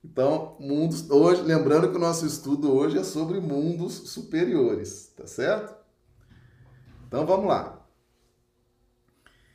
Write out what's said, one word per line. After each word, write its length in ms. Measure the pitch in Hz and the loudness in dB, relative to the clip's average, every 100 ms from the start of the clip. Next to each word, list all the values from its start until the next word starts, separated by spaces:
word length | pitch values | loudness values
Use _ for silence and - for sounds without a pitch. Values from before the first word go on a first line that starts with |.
Então, 520 | - - 135 156 - - | -10 0 0 0 -6 -14
mundos, 500 | 139 147 165 - - | -6 -2 -2 -4 4
hoje, 320 | 143 165 180 | 6 6 4
lembrando 480 | 156 160 156 151 175 | 4 2 4 4 2
que 80 | 175 | 0
o 20 | |
nosso 260 | 170 160 156 | -2 -2 -4
estudo 460 | - 135 143 147 | -6 -4 0 2
hoje 280 | 135 156 185 | 2 2 0
é 40 | |
sobre 360 | 185 156 160 196 | -4 -4 -4 -4
mundos 540 | 165 139 160 170 175 - - | -4 -2 -2 -4 -8 -10 -14
superiores, 1000 | - 117 156 180 170 120 104 - - - - | -16 -6 -2 0 2 2 0 -6 -14 -20 -20
tá 80 | - | -14
certo? 560 | - 139 214 214 - _ _ _ _ _ - - _ - - - - - | -4 -2 -2 -6 -18 _ _ _ _ _ -20 -20 _ -20 -20 -20 -20 -8
Então, 180 | 123 156 | -4 0
vamos 220 | 190 202 | 2 2
lá. 380 | 120 - - _ _ _ _ _ _ _ _ _ _ _ _ _ _ _ _ _ | 0 -2 -16 _ _ _ _ _ _ _ _ _ _ _ _ _ _ _ _ _